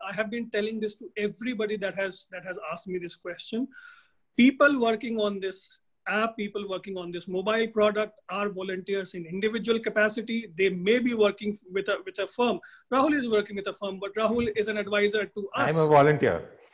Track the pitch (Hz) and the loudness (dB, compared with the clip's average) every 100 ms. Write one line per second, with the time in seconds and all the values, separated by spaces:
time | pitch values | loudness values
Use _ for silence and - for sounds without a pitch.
0 | 190 196 214 233 233 208 214 220 214 - | -8 -6 -4 -6 -4 -2 -2 -2 -6 -6
1 | 220 - 208 - 226 226 214 214 190 185 | -12 -6 -6 -4 -6 -2 -2 -2 -4 -4
2 | 196 180 - 185 185 175 156 170 190 180 | -6 -6 -14 -14 -12 -10 -10 -10 -6 -6
3 | 175 - 180 170 - 226 262 - - - | -6 -10 -12 -12 -6 -6 -6 -8 -20 -20
4 | _ _ _ - 247 269 294 277 226 220 | _ _ _ 4 6 6 4 4 2 0
5 | 240 226 208 196 190 185 - _ _ _ | -2 -2 0 -2 -6 -8 -16 _ _ _
6 | - 202 226 226 202 208 196 185 202 190 | -4 0 0 -2 -6 -6 -6 -6 -6 -8
7 | 175 175 180 185 190 220 226 220 208 208 | -8 -10 -6 -4 0 0 0 2 2 2
8 | 214 - - 190 202 185 190 185 185 196 | -2 -6 -10 -6 -4 -4 -6 -6 -4 -4
9 | 185 185 165 185 214 226 226 226 226 214 | -4 -8 -8 -2 0 0 0 0 0 2
10 | 214 220 226 226 220 165 190 185 185 247 | 2 0 -4 -4 -4 0 0 2 2 2
11 | 247 233 208 202 208 208 185 185 196 196 | 2 4 2 2 -6 -6 -6 -4 -2 -4
12 | - 196 190 - 240 180 - - - 247 | -4 -6 -4 0 0 0 -6 -20 -2 2
13 | 294 294 240 214 208 202 196 - 202 190 | 2 2 2 2 0 -4 -8 -6 -8 -6
14 | 196 220 220 240 233 214 208 214 202 208 | -6 -2 0 0 0 -2 -2 -2 -2 2
15 | 208 208 196 - 202 233 254 160 156 147 | 2 2 -4 -6 -6 0 2 4 8 8
16 | 143 151 131 85 - - - | 8 6 2 0 -4 -16 -20